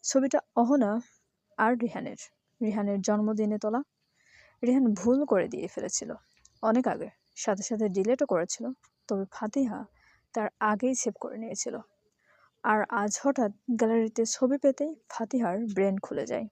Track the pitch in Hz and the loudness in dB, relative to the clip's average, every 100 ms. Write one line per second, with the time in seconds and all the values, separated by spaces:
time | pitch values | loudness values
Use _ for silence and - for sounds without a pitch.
0 | - 269 262 294 - - 233 285 214 220 | 2 2 2 0 -2 0 4 4 2 0
1 | - _ _ _ _ - 220 247 233 - | -6 _ _ _ _ 0 2 2 -2 -4
2 | 170 - - _ _ _ 214 214 202 202 | -10 -12 -20 _ _ _ -2 0 0 0
3 | 190 208 214 214 214 214 214 233 294 _ | 0 0 0 0 -2 -2 -2 -4 -6 _
4 | _ _ _ _ - _ 240 262 247 202 | _ _ _ _ -20 _ 2 4 4 4
5 | 233 262 285 202 147 180 185 - - - | 2 2 4 2 2 -4 -8 -6 -6 -6
6 | - - _ _ _ _ 226 233 247 - | -8 -12 _ _ _ _ 2 2 2 -2
7 | - _ _ - - 196 196 214 214 190 | -8 _ _ -8 -4 -4 -4 -2 0 0
8 | 196 262 294 180 175 - 233 262 _ _ | 0 2 2 0 -2 -6 -8 -10 _ _
9 | - 196 196 - 220 277 262 196 214 _ | -6 -4 -4 -6 -6 -2 -2 -4 -12 _
10 | _ _ _ - 214 _ 208 208 247 262 | _ _ _ -4 -4 _ -2 0 0 0
11 | - - - 214 226 202 - 233 - _ | -4 -6 -10 -10 -10 -8 -8 -8 -12 _
12 | _ _ _ _ _ _ - 214 202 226 | _ _ _ _ _ _ 0 2 2 0
13 | 208 - 277 269 214 208 - 226 220 226 | -2 0 0 2 0 -2 -4 0 4 4
14 | 226 226 226 - 262 277 277 262 294 311 | 2 0 -2 2 2 4 2 2 -4 -6
15 | _ - 220 262 226 185 233 196 196 196 | _ -8 -2 0 0 0 -2 2 2 2
16 | - - 180 - 226 | -4 -6 -4 -4 -6